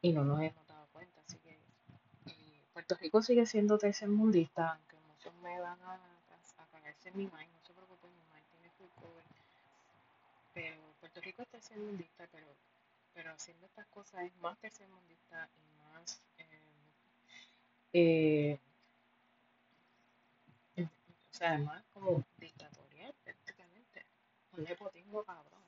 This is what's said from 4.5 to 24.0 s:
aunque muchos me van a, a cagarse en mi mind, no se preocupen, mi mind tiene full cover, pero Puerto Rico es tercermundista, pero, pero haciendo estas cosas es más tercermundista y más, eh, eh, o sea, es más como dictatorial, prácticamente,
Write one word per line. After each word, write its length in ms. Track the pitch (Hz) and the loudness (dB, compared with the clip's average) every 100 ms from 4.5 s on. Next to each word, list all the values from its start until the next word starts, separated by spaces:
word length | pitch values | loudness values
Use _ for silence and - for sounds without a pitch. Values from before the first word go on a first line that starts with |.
| - 165 | -2 -4
aunque 220 | 160 _ - 156 | -4 _ -20 -20
muchos 260 | 151 - 175 | -20 -20 -16
me 180 | 180 180 | -12 -10
van 200 | 175 180 | -10 -12
a, 120 | 180 | -16
a 720 | 185 180 175 _ 170 170 - 160 | -18 -20 -20 _ -20 -20 -20 -20
cagarse 360 | 160 151 151 180 | -20 -20 -20 -14
en 60 | 190 | -10
mi 80 | |
mind, 280 | 196 160 165 | -10 -10 -20
no 80 | 165 | _
se 100 | 160 | -20
preocupen, 360 | 175 185 180 175 | -20 -20 -20 -20
mi 240 | 175 160 | -20 _
mind 120 | 156 156 | -20 _
tiene 200 | 170 170 _ | _ -20 _
full 140 | 185 - | -20 -20
cover, 280 | 170 165 - - _ _ _ _ _ _ _ _ _ _ _ | -20 -20 -20 -20 _ _ _ _ _ _ _ _ _ _ _
pero 260 | 175 160 160 156 156 | -14 -14 -14 -20 _
Puerto 200 | 165 180 | -20 -18
Rico 220 | 185 - | -18 -16
es 60 | 247 | -18
tercermundista, 760 | 233 - 214 208 202 170 _ 170 | -18 -20 -14 -10 -10 -14 _ -20
pero, 140 | 160 156 143 _ _ _ _ _ | -20 -20 -20 _ _ _ _ _
pero 180 | 170 165 | -18 -16
haciendo 340 | 156 - 165 180 | -16 -18 -20 -20
estas 200 | - 202 | -20 -20
cosas 340 | 208 202 190 | -20 -18 -10
es 120 | 180 180 | -10 _
más 220 | 175 208 | -10 -8
tercermundista 880 | 220 214 196 185 175 165 _ 165 160 _ | -16 -18 -20 -20 _ _ _ -16 -16 _
y 380 | 151 151 151 | _ _ -20
más, 280 | 160 170 - _ _ 160 156 156 151 151 _ _ _ _ - - _ _ _ _ | -18 -16 -16 _ _ -20 -20 _ _ _ _ _ _ _ -20 -20 _ _ _ _
eh, 680 | 175 170 165 156 151 147 143 _ _ _ _ _ _ _ _ _ _ _ _ _ _ _ _ _ _ _ _ _ - | 6 8 8 6 4 2 -2 _ _ _ _ _ _ _ _ _ _ _ _ _ _ _ _ _ _ _ _ _ -6
eh, 80 | |
o 500 | 165 _ _ - _ | -6 _ _ -20 _
sea, 200 | - 170 | -4 0
es 60 | 151 | 0
más 180 | 147 165 - | -2 -8 -18
como 300 | 202 190 160 - - | -6 0 0 -2 -14
dictatorial, 760 | - - - - - 143 220 285 | -20 -20 -20 -20 -20 -20 -20 -20
prácticamente, 840 | - - - 185 180 185 247 175 | -20 -20 -20 -20 -20 -20 _ -20